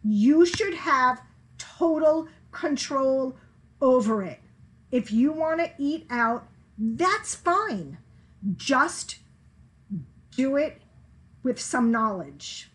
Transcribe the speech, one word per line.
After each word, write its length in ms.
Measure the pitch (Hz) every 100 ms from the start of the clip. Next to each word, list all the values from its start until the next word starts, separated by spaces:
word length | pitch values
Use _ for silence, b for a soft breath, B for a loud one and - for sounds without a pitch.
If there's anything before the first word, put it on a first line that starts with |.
You 440 | 214 208 226 311 349
should 260 | - 403
have 480 | 330 330 269 254 247 - - _ -
total 680 | - - 339 311 311 320 320 B -
control 840 | - 330 285 - 277 269 262 262 254 b b _ _
over 400 | 269 254 214 220
it. 180 | 185 - - _ - _ _
If 220 | 254 -
you 180 | 214 277
want 300 | 311 320 320
to 100 | 330 -
eat 300 | 285 320 -
out, 400 | 240 226 240 - - _ -
that's 560 | 220 226 359 415 -
fine. 640 | - - 359 440 214 147 - - b b b 196 180
Just 640 | - 269 311 - - - - _ _ _ - _ _ 190 131 - _
do 220 | - 269 277
it 240 | 302 - _ - - - - -
with 180 | 254 240
some 320 | - 262 233
knowledge 760 | 233 220 190 143 143 - - -